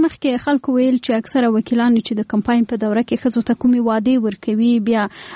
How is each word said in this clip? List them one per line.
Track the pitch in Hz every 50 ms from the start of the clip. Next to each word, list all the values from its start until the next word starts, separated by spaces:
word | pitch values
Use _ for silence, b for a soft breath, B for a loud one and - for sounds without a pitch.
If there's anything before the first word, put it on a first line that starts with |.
| 320
مخکې | 320 - - - 277 247
خلکو | 240 - 294 285 269 - - 254
ویل | 254 254 262 254
چې | 247 - - 226
اکثره | 226 220 - - 269 240 233
وکیلانو | 220 220 220 - 240 233 233 247 233
چې | 226 - - 226
د | 214
کمپاین | 214 - - 208 - - 240 240 226
په | - 240
دوره | 202 220 214 208 226
کې | 240 - 233
ښځو | 233 - 247 214 233
ته | - - 233
کومې | - - 247 247 240
وعدې | 233 226 220 220 208 247 262 254 220
ورکوي، | 214 196 - - 226 214 214 233 240 240 233
بیا، | 202 226 226 220 208 202 B B B B B